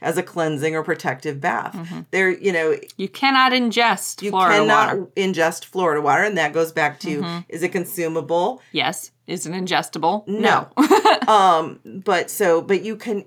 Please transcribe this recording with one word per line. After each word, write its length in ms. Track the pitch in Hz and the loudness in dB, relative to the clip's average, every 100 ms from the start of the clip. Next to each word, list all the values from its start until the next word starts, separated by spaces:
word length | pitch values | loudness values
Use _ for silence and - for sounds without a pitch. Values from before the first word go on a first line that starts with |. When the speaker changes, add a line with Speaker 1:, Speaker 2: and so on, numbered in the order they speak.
Speaker 1:
as 160 | - 165 | -4 -4
a 40 | |
cleansing 520 | 180 175 160 147 156 160 | -4 -4 -4 -2 -4 -2
or 60 | |
protective 580 | 156 160 160 135 151 139 | -4 -4 -4 -6 -6 -6
bath. 340 | 175 117 - | -4 -4 -6
Speaker 2:
Mm-hmm. 260 | 190 165 165 170 | -10 -12 -14 -4
Speaker 1:
There, 200 | 185 185 | 0 0
you 220 | 180 196 | 0 0
know, 240 | 170 160 151 - - | 0 0 -2 -6 -10
Speaker 2:
You 120 | 190 | -10
cannot 440 | - 269 269 262 | -2 0 4 4
ingest 680 | 254 240 233 233 190 - - | 2 0 2 2 0 -4 -8
Speaker 1:
you 80 | 202 | -2
Speaker 2:
Florida 280 | 190 180 185 | 2 4 4
Speaker 1:
cannot 280 | 214 214 214 190 | 4 4 4 0
Speaker 2:
water. 120 | 180 - | -4 -2
Speaker 1:
ingest 480 | 190 180 165 170 - | 0 2 0 -2 -8
Florida 340 | 185 175 151 | -2 0 2
water, 220 | 147 147 | 2 2
and 120 | 208 185 | 2 0
that 140 | 151 | 0
goes 200 | 156 160 | 0 -2
back 280 | 160 151 139 | 0 -2 -2
to, 200 | 175 147 | -6 -4
Speaker 2:
Mm-hmm. 160 | 170 170 175 | -4 -8 -10
Speaker 1:
is 140 | 160 | -6
it 80 | 175 | -4
consumable? 880 | 185 175 - 165 160 147 170 190 254 _ | -4 -6 -4 -4 -2 -2 0 0 -4 _
Speaker 2:
Yes. 380 | 151 135 180 - _ - | -2 -2 -4 -12 _ -10
Is 200 | 180 165 | -8 -6
it 60 | |
ingestible? 720 | 185 180 180 165 - 165 208 - | -6 -2 -2 -2 -2 -2 -2 -4
Speaker 1:
No. 400 | 208 214 156 - - | 0 2 2 0 0
Speaker 2:
No. 100 | 302 | 4
<laughs> 120 | 392 427 330 - | 4 4 2 4
Speaker 1:
Um, 540 | 214 269 160 160 - - | 6 6 4 0 -10 -18
but 420 | 110 208 175 160 | -8 -2 -2 -2
so, 300 | - 190 165 | 0 2 2
but 220 | - 190 | 2 -2
you 140 | 202 214 | -2 -8
can, 280 | 233 202 | -6 -6